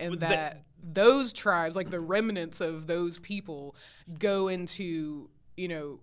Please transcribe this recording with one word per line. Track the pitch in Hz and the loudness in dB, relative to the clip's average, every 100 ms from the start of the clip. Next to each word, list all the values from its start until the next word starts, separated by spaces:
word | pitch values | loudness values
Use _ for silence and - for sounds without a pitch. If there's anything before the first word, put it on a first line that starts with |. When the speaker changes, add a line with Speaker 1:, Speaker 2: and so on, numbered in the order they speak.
Speaker 1:
and | 175 | -4
Speaker 2:
the | 170 | -2
Speaker 1:
that | 165 175 151 147 - - | 2 2 0 -8 -16 -18
those | 170 160 220 277 247 | -4 6 8 8 4
tribes, | - 208 175 165 190 | 0 2 2 2 -2
like, | 170 | -4
the | 180 | -4
remnants | 165 202 220 196 165 - | 0 0 2 -2 -6 -4
of | 165 160 156 | -4 -4 -4
those | 170 175 170 | -2 -2 -6
people, | - 202 196 147 143 - - - - 160 | -8 -8 -8 -10 -12 -16 -20 -20 -16 -2
go | 202 196 190 | 0 2 0
into, | 185 175 - 180 160 151 147 147 _ - - | -2 -4 -4 -4 -4 -6 -8 -14 _ -18 -10
you | 180 | -6
know, | 160 147 131 | -6 -8 -12